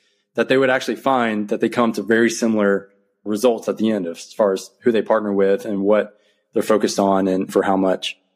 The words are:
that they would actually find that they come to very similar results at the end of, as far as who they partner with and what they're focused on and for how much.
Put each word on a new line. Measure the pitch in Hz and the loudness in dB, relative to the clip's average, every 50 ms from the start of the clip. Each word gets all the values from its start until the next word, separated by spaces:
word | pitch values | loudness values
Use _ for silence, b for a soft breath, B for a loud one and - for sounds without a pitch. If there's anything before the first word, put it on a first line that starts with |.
| _ _ _ _ _ _ - | _ _ _ _ _ _ -4
that | - 113 - | -4 0 2
they | 135 131 | 2 2
would | 135 127 | 2 2
actually | 127 131 - - 117 | 2 0 -2 -4 -6
find | - - 135 131 127 120 113 107 104 107 104 | -4 0 0 0 2 0 0 -2 -4 -4 -4
that | 117 117 | -4 -2
they | 117 113 | -2 -2
come | 113 123 120 117 113 | 0 0 0 0 0
to | 110 101 | -2 -2
very | 107 113 113 117 120 | 0 2 2 2 2
similar | 113 - - 113 110 107 104 101 101 98 - - _ _ _ _ _ _ - | 0 0 -2 0 0 2 2 2 0 0 -2 -8 _ _ _ _ _ _ -8
results | 104 107 101 107 127 117 107 - - | -6 -4 0 2 2 2 0 -2 -6
at | 98 | -4
the | - 107 110 | -2 0 0
end | 110 104 90 | 0 -2 -4
of, | 85 85 | -6 -10
as | - - - - | -12 -16 -12 -2
far | - 110 101 95 | 0 0 2 0
as | 92 - - _ _ | 0 -4 -10 _ _
who | - 123 | -2 0
they | 117 107 | 0 0
partner | 98 - 110 110 107 104 101 | 0 0 0 0 0 -2 0
with | 98 98 98 98 98 - | 0 2 2 0 0 -2
and | 113 104 98 98 | -6 -6 -2 0
what | 101 104 104 101 - - _ _ _ _ _ _ _ - | 2 2 2 0 -2 -8 _ _ _ _ _ _ _ -4
they're | 113 104 | -4 0
focused | - 110 104 104 101 - - | 2 2 2 2 0 0 0
on | 101 98 98 95 95 98 | 2 2 2 2 2 0
and | 95 92 98 - - | 0 -2 -2 -2 0
for | 101 95 | 0 0
how | 98 98 | 2 0
much. | 95 95 92 92 - - - - _ _ _ _ | 0 2 0 0 -2 -4 -10 -12 _ _ _ _